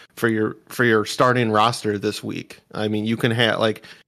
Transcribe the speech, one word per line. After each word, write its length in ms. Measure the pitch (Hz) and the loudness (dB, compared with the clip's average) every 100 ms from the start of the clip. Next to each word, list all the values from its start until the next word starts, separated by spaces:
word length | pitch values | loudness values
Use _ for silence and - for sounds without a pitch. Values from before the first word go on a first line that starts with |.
| - - | -20 -4
for 100 | 117 | -2
your, 280 | 110 107 - - | 0 -2 -6 -10
for 180 | - | 0
your 200 | 120 110 | 2 2
starting 480 | 104 - 127 123 113 | 2 2 2 2 2
roster 460 | 107 113 120 107 104 | 2 2 0 -4 -4
this 220 | 104 - | -4 -6
week. 380 | 107 117 - - _ | -8 -10 -12 -20 _
I 140 | - 107 | -6 -4
mean, 160 | 107 | -2
you 120 | 110 113 | -2 -2
can 140 | 123 | 0
have, 300 | 113 113 - | 2 2 2
like, 240 | 110 107 - - | 0 -2 -10 -20